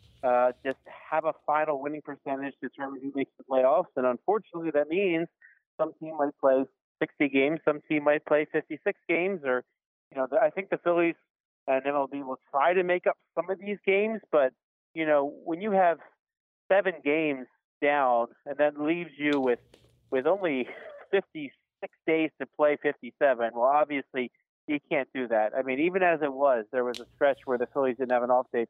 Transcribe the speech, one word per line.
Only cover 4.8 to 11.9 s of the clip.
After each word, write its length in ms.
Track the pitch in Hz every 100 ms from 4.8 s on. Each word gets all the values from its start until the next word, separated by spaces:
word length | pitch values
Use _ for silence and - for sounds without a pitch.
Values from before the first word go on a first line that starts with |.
| 147
means 380 | 175 196 165 170 _ - _ _ -
some 140 | 160 -
team 160 | 160 156
might 200 | 143 -
play 240 | 139 135 135 _ _ -
sixty 300 | 156 - 143
games, 320 | 135 139 160
some 160 | - 151 -
team 160 | 151
might 220 | 147 151 -
play 200 | 151 151
fifty-six 480 | 156 - 151 208 - -
games, 340 | 165 190 190 139
or, 180 | 127 - _ _ _ _
you 60 | 135
know, 80 | 131
the, 80 | 147
I 120 | 156
think 220 | 190 190
the 80 | 160
Phillies 360 | 175 170 170 160 _ _ _ _ -
and 180 | 135
M 80 | 135